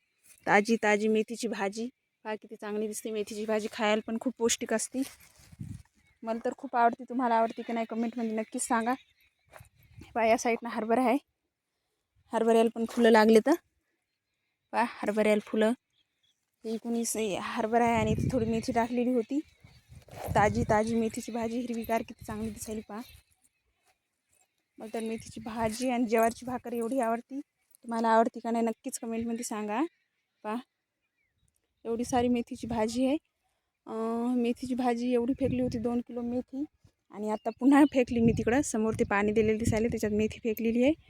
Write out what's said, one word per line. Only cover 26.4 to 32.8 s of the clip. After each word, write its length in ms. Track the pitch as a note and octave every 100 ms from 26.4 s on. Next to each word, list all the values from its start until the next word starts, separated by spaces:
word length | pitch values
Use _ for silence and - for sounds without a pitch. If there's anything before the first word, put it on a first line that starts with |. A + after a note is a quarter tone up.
| A#3+
भाकर 260 | B3 A#3
एवढी 280 | A#3+ A3+ C4+
आवडती. 400 | A3+ A#3 - C4+ - _ _ _
तुम्हाला 260 | A#3 A#3 A3+
आवडती 320 | A3+ A#3 A#3
का 100 | A#3
नाही 140 | A#3
नक्कीच 340 | A3+ A3+ C4 -
कमेंटमध्ये 460 | A#3 A3+ A#3 A#3
सांगा. 380 | A#3+ G#3+ G#3 G#3+ E4 - _ _ _ _
पहा, 140 | G#3+ A#3 - _ _ _ _ _ _ _ _ _ _ _
एवढी 200 | A3+ A3+
सारी 240 | A#3+ B3+ B3
मेथीची 380 | A#3+ A#3+ B3+ A3+
भाजी 400 | A3+